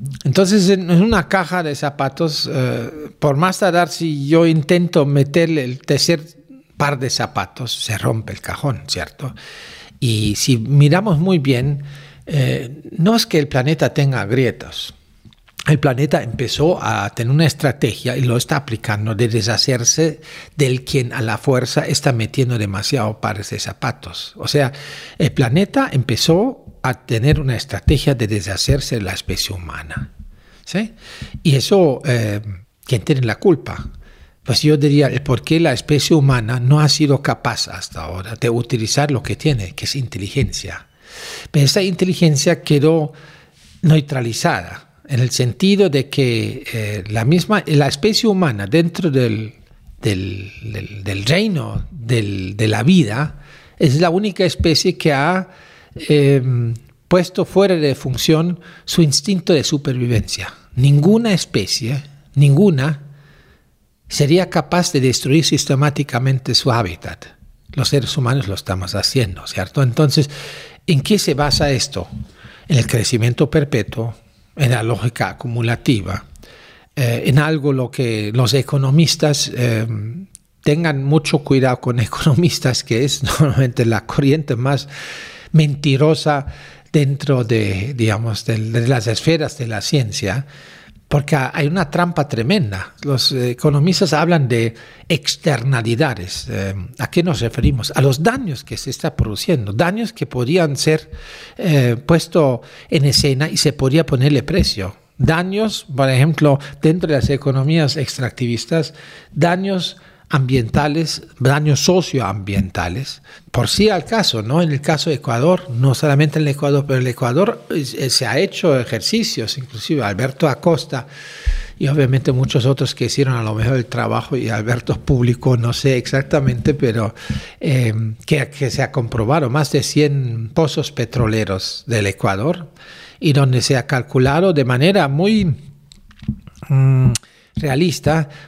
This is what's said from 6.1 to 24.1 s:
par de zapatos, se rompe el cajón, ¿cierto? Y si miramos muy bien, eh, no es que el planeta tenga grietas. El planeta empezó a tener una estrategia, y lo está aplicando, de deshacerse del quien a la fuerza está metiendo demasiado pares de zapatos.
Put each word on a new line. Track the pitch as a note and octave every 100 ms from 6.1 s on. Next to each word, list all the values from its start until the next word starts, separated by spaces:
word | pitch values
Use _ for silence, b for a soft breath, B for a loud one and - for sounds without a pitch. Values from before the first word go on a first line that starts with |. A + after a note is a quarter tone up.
| E3+ D#3 - _ - _ -
par | C#3+ C#3
de | B2+
zapatos, | - A2 - F#2+ - A#2+
se | - - G#2+
rompe | C3 A2+ -
el | G2
cajón, | - F2+ D3 A#2 C#2+
¿cierto? | - - - C3+ A2+ B B B B B -
Y | B2+ G#2+ G#2+ G#2
si | - A#2+
miramos | A2 C#3+ C#3+ F3 G#3+ D3+
muy | F#3 F3+
bien, | C#3 B2 C3+ C#3+ B B B B
eh, | - D3 C3 C3 B2+ C#3+ - -
no | E3+ A3+
es | -
que | E3
el | C#3
planeta | C3+ B2+ D#3 C3
tenga | - C#3 B2+
grietas. | G2+ B2 B2 - D2 - - - _ _ - _ _ - -
El | D3
planeta | D3 B2 D3 E3
empezó | A2 A2 A#2+ - D#3 -
a | G#2+ A2 G2+
tener | - A#2
una | C#3+
estrategia, | E3 - D3 - C3 G2 B2 B2+
y |
lo | B2 A#2+
está | - D3
aplicando, | C#3 A2 - G#2 G#2+
de | G#2 A#2
deshacerse | A2+ G#2 G#2+ - B2 A#2+ - D#3+ D3+ B B B -
del | C3+ B2+ -
quien | C#3 A#2+
a | -
la | A2+ G#2+
fuerza | - B2+ B2 -
está | - C#3+ C#3+
metiendo | A#2+ G#2+ - B2 A#2+
demasiado | G#2 G2 - C3+ G#2+ A2
pares | G#2+ G2+ -
de | G#2
zapatos. | - - C3 - -